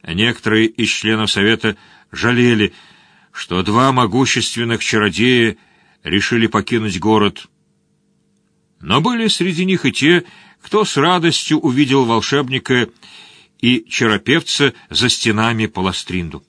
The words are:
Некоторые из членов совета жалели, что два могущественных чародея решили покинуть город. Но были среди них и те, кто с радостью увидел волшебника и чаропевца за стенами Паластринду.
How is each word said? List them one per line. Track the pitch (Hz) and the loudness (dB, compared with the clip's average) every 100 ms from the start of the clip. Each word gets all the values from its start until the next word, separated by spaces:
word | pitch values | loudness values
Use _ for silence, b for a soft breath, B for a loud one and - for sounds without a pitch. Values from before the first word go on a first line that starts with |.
Некоторые | - 82 113 117 110 110 110 | -8 -2 -2 0 0 2 2
из | - 110 | 0 -4
членов | - 107 110 107 | -2 -2 0 0
совета | 101 101 113 113 95 b b b | 0 2 2 -2 -4 b b b
жалели, | - 117 120 123 113 98 b b b b b b | -4 0 2 2 2 0 b b b b b b
что | - - 87 | -18 -6 -4
два | 95 107 135 | 0 2 2
могущественных | 127 117 113 131 127 - 113 117 113 | 2 0 2 0 0 -4 -4 -4 -4
чародея | - 110 104 85 123 123 113 - b b b b | -2 0 0 0 2 4 2 -2 b b b b
решили | 78 95 - 120 110 | -4 -2 0 0 0
покинуть | 107 101 117 107 90 | 0 -2 -4 -2 -4
город. | 101 107 101 - - _ _ _ _ _ _ _ _ _ _ _ _ _ | 2 2 2 -4 -20 _ _ _ _ _ _ _ _ _ _ _ _ _
Но | 76 117 | -2 0
были | 185 233 226 | 0 0 -2
среди | - 175 165 185 | 0 -2 -2 0
них | 185 135 | 0 0
и | |
те, | - 143 175 B B B B | 0 2 2 B B B B
кто | - 208 208 | -4 -2 0
с | - | 0
радостью | 156 180 165 - - 156 | 2 2 0 -2 -2 0
увидел | 147 127 139 135 120 | 0 2 2 2 2
волшебника | 113 - 139 131 131 - 127 110 _ B B B B B _ | 0 0 -2 -2 -6 0 0 0 _ B B B B B _
и | 120 123 - | 0 0 -2
чаропевца | - 117 104 - 156 156 - 143 B B | -2 0 0 0 -2 0 0 0 B B
за | 87 120 | -2 -2
стенами | - 117 104 113 113 107 | 0 0 0 0 0 -4
Паластринду. | - 92 92 - 90 85 82 | -2 -4 -4 -6 -6 -6 -12